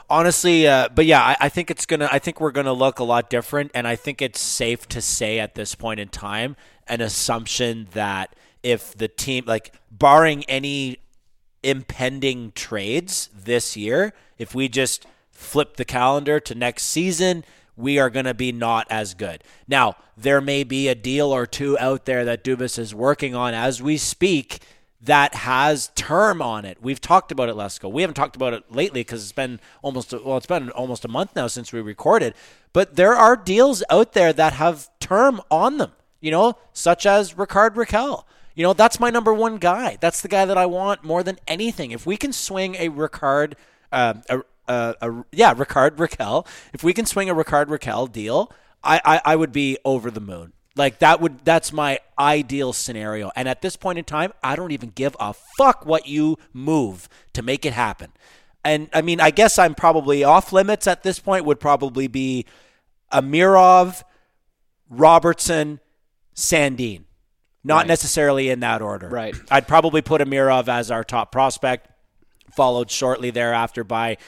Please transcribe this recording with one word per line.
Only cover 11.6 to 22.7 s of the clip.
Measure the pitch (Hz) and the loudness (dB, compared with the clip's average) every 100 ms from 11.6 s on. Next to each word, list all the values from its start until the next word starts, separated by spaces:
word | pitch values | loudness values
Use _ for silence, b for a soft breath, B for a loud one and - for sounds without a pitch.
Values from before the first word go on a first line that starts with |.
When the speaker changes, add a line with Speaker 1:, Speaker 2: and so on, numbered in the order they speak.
Speaker 1:
impending | 135 135 - - 131 135 135 123 113 | -4 -4 -4 -6 -6 -2 -4 -4 -8
trades | - - 107 101 147 185 - - | -12 -10 -8 -4 -6 -6 -8 -10
this | 104 101 120 - 107 | -12 -2 -2 -2 -8
year, | 104 143 208 - b b | -4 -2 -2 -6 b b
if | 113 | -10
we | 127 131 | -6 -4
just | 131 127 - - b b | -2 -2 -4 -10 b b
flip | _ - 147 - - | _ -6 -2 -2 -4
the | |
calendar | 123 123 127 143 143 151 | -6 0 2 2 0 -2
to | - | -2
next | 117 123 - | -6 -6 -4
season, | - 160 185 165 185 170 - b b b | -6 -4 -2 0 0 -2 -6 b b b
we | 127 143 | -2 2
are | 131 | 2
gonna | 123 131 | 0 -6
be | 113 127 | -4 -6
not | 120 117 113 110 | -4 -2 -2 -2
as | 110 101 | -6 -6
good. | 90 98 80 _ b b | -8 -12 -12 _ b b
Now, | 135 113 - b b | 0 0 -2 b b
there | 127 139 | 0 0
may | 139 143 | 2 -4
be | 131 135 139 | -2 -4 -2
a | |
deal | 120 127 139 143 | -4 -4 -2 0
or | 131 120 | -2 -4
two | - 143 131 | -6 -2 -2
out | 127 135 | 0 -2
there | - 127 | -4 -4
that | 120 113 | -2 -4
Dubas | 127 123 123 | -4 -4 -4